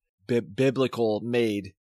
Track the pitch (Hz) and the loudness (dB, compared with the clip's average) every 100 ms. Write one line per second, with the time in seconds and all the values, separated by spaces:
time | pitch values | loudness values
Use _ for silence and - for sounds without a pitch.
0 | _ _ - 120 107 101 135 127 127 120 | _ _ -2 -2 -2 0 0 2 -2 0
1 | 113 104 113 120 113 101 92 _ _ | 0 0 0 0 2 0 -6 _ _